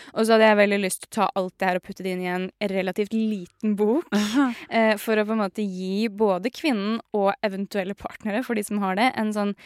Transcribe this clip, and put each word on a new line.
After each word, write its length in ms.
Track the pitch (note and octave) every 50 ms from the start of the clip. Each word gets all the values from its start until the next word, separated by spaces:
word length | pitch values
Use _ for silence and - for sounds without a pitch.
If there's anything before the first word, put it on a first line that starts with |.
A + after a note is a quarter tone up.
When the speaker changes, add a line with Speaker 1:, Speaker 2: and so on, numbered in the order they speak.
| - - -
Speaker 1:
Og 120 | - A3+
så 60 | A3 A3+
hadde 120 | A3 A3
jeg 120 | G#3+ G#3
veldig 240 | G#3 G3+ G3+ G3+ G3+ G3
lyst 160 | F#3 - -
til 60 | -
å 40 | - - A3 F#3
ta 40 | - -
alt 240 | G3 F#3 F#3 -
det 100 | - F#3+ F#3
her 60 | F3+
og 60 | F3+ -
putte 200 | - F#3+ - F#3
det 80 | F#3+
inn 100 | F3+ F#3
i 40 | F3+
en 240 | F3+ F3+ F3+ F#3 F#3 - -
relativt 520 | G#3 G3 F#3+ F#3+ F#3 F#3+ F#3 G#3+ G#3 - A3+
liten 600 | A3 A3 A3 G#3+ F#3+ F3 - _ _ - G#3+ G#3
bok, 300 | F#3+ G#3 G#3 A#3+ E4+ - -
Speaker 2:
<laughs> 580 | G3+ G#3 G#3 G#3 A3+ C#4+ C#4 B3 A3+ - - -
Speaker 1:
eh, 280 | A#3 A#3 A3 A3 G#3
for 180 | G#3 - A#3 A3
å 100 | G#3+ G#3
på 60 | G#3
en 80 | A3+ A3
måte 240 | G3+ F#3 - A3 G#3
gi 460 | G3 F#3 F#3 F#3 F#3 F#3+ G#3 A3+ A3
både 420 | G3 G#3 A3 G3+ F3+ F3 F#3+ B3+
kvinnen 480 | - - - D4+ A#3+ G3 G3 G#3+ A3+ A3+ - _ -
og 200 | G#3 G3 G3 - -
eventuelle 540 | A3+ G3+ F#3+ F#3+ G3+ - - G3+ F3+ G3 G3+
partnere, 480 | - - - - - - G#3+ G3+ A#3+ B3+
for 100 | - A#3
de 100 | G#3 G#3
som 160 | - G#3 G#3
har 160 | G3 F#3+ F#3
det, 180 | G3 A#3+ B3+ -
en 160 | A3+ A3 G#3+
sånn 240 | G#3 G#3 G3+ G3+ G3 - -